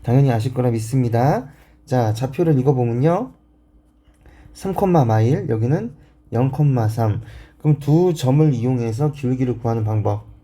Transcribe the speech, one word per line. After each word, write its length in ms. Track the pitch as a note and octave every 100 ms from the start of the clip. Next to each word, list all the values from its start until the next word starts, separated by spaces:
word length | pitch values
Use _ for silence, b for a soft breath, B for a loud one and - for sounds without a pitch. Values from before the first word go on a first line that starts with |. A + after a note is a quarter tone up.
당연히 280 | - B2 C#3
아실 220 | A#2 B2
거라 180 | B2 B2
믿습니다. 760 | A2+ A2+ C3 A#2+ A#2 B2+ G3+ B3+ B B B -
자, 280 | B2+ A2+
좌표를 460 | A2 B2+ C#3 E3+ D3
읽어보면요. 720 | B2+ C3 A#2+ A#2 C#3+ F3 C4 - _ _ _ _ _ _ _ _ b b b
삼 200 | - F#3+
콤마 320 | F3+ G3 F3 A#2+
마일, 420 | A2 A2 D#3+ F3
여기는 460 | A2 A#2 D#3+ A3+ - b b _
영 180 | A2+ C3
콤마 380 | - D3 B2+ A2
삼. 320 | A2 A2+ G#2 B B B B
그럼 200 | D3+ D3
두 340 | C#3+ D3+ F3+
점을 400 | D#3+ B2+ C3+ D#3
이용해서 600 | B2 A#2 C3 A#2 A2 D3
기울기를 460 | C#3+ B2 B2+ B2+ A2+
구하는 260 | A#2 A2+ A2
방법. 420 | A2 G#2 G#2 - -